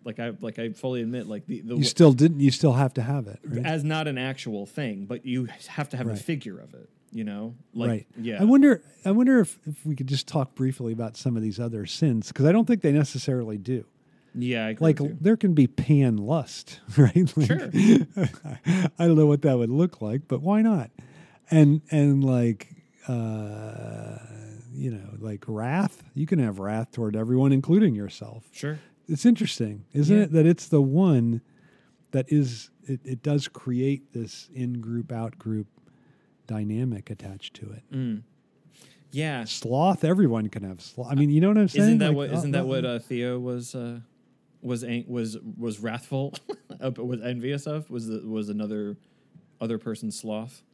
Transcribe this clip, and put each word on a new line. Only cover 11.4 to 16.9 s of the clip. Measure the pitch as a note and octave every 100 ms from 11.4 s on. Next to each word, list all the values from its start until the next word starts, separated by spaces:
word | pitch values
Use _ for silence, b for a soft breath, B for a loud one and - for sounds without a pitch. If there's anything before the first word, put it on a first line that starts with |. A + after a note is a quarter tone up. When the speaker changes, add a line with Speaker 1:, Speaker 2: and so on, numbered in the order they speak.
Speaker 2:
these | A2 G2+
other | A#2 A2+ F#2+
sins, | - D#3+ A2+ G#2
'cause | - C#3
I |
don't | G3+ A3+
think | A#3
they | D#3+
necessarily | D3 C#3+ C3+ - B2+ A2+ G#2+
do. | G2 B2+ - _ _ b b
Speaker 1:
Yeah, | - B2 A#2+ A2
I |
agree | A2+
Speaker 2:
Like, | D#3+ C3+
Speaker 1:
with | C#3+
you. | E3
Speaker 2:
there | F3+ A3
can | G3
be | D#3 B2+
pan | - - D3 C3 G#2+
lust, | G2+ D#3+ C3 - - -
<laughs> | -